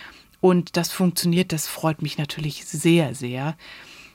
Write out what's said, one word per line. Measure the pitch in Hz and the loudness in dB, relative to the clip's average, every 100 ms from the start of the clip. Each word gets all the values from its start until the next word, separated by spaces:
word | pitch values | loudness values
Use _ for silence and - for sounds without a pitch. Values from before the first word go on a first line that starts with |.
| - - _ _ | -20 -20 _ _
Und | 185 180 - 175 | 4 4 2 -2
das | 165 | -4
funktioniert, | - 185 170 175 170 185 | 0 0 2 2 2 2
das | 160 - | -2 -4
freut | - 160 151 | -2 -2 -2
mich | 151 - | -4 -4
natürlich | 147 - 151 - - | -6 -4 -6 -8 -10
sehr, | 151 170 170 143 123 | 0 4 4 4 -2
sehr, | 123 127 143 156 - - - - - | -6 -4 -4 -6 -14 -20 -20 -20 -20